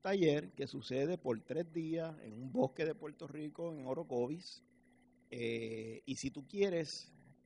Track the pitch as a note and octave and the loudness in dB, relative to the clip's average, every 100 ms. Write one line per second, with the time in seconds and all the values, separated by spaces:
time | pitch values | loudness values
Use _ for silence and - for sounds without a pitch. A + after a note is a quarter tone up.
0 | F#3 G3+ D#3+ D3 - - C3+ C#3 - B2+ | 0 8 8 8 2 -6 -4 -4 -2 2
1 | D3 F3+ C3 A2+ - D#3 E3+ D#3+ D#3+ E3 | 2 2 0 -2 0 -2 0 -2 -2 -2
2 | E3 D#3 A2 G#2+ C3 A#3+ C3+ - D#3+ D3 | -2 -8 -12 -10 -2 2 2 2 -2 -2
3 | D3+ - D3+ D3 D3+ D3+ E3+ D#3 B2+ C3+ | -8 -10 -10 -6 -8 -6 -6 -6 -4 -4
4 | - B2 B2 E3 - - _ _ _ _ | 0 0 0 -2 -8 -18 _ _ _ _
5 | - _ _ B2+ A#2 A#2 A2+ A2+ A2+ A2 | -20 _ _ -4 -2 -2 -4 -6 -8 -10
6 | - C3+ C3+ D3 C3+ G3+ G3 E3+ D#3 - | -6 -4 -4 -6 -8 4 4 4 -2 -6
7 | - - - - | -14 -20 -20 -20